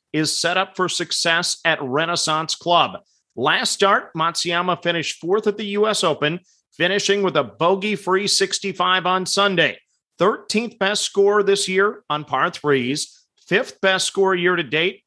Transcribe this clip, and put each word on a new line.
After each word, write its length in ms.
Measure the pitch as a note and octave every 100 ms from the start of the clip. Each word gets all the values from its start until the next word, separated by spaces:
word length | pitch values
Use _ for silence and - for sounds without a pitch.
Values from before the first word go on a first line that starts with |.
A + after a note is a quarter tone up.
| _
is 260 | D3+ D#3 -
set 180 | E3+ F3+
up 200 | F#3+ -
for 120 | F3+
success 680 | - E3+ - F3 E3 F3 -
at 180 | E3 D3
Renaissance 720 | C3+ C#3 E3 E3+ - D#3 D#3
Club. 460 | - E3+ E3+ B2+ F#2 _ _ _
Last 380 | - C#3 F#3 A#3
start, 420 | - G3 G#3+ - D#3+
Matsuyama 640 | D#3+ E3 F3 F3 F3+ E3+
finished 400 | E3+ E3+ - -
fourth 280 | E3 G#3+ G#3+
at 80 | G#3
the 100 | G#3
U 220 | G3+ G#3+
S 160 | G3+
Open, 340 | F3+ C#3 D3 F3 - _ _
finishing 500 | - E3+ G3+ G3 G3+
with 140 | F#3+ D3+
a 80 |
bogey-free 800 | A#2+ - E3 F#3+ G#3 G3+ - F#3+ G3+
sixty-five 800 | - F#3+ - G3 F3 F3+ F#3
on 220 | F3+ F#3 F3+
Sunday. 520 | G3 G3+ F3+ C#3+ F2+ _ _ _ -
Thirteenth 600 | F#3 G#3+ - G#3+ A#3 -
best 240 | G3 G#3
score 400 | - G3 G3+ G#3
this 260 | G3 G3 F#3+
year 340 | F#3 G#3 - -
on 160 | D3+
par 260 | D3 C3 E3+
threes, 760 | - D3 C3+ A#2+ D3+ - - _ _
fifth 440 | - F#3 C4 -
best 260 | F#3+ F#3 -
score 280 | - F#3+
year 220 | F#3 F3 F3
to 60 |
date 400 | D3 D3 F3 -